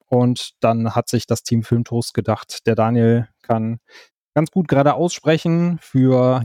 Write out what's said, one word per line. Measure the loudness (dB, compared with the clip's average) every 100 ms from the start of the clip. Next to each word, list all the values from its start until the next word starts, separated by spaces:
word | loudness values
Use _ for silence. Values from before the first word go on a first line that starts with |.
| _
Und | 0 2 -2 -8 _
dann | 0 0 -2 -2
hat | -2
sich | -4 -2
das | -6
Team | 0 -2
Filmtoast | 0 -2 -2 -6 -4
gedacht, | -6 -4 -6 -8 -6 -2
der | 0
Daniel | 0 2 2 2 -2 _
kann | -4 -2 -2 -8 _ -20 -20 _ _
ganz | -4 -2
gut | -2 0
gerade | 2 2
aussprechen. | 2 -2 -2 -2 0 0 0 0 -4
Für | -2 2 4 4 2 0